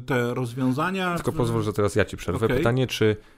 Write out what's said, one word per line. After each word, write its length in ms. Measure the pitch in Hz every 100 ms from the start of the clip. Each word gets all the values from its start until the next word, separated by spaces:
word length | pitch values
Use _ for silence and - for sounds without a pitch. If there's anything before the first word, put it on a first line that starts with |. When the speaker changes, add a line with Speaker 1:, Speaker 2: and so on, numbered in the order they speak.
| 127
Speaker 1:
te 280 | 127 120
rozwiązania. 840 | 123 123 127 127 127 175 190 180 170
Speaker 2:
Tylko 160 | 131
Speaker 1:
W- 40 | -
Speaker 2:
pozwól, 280 | 117 113
że 100 | 107
teraz 220 | 104 101 107
ja 100 | 92
ci 120 | 95
przerwę. 280 | - 87 110
Speaker 1:
Okej. 120 | 123
Speaker 2:
Pytanie, 300 | 117 127 131
czy, 300 | - 110 104 -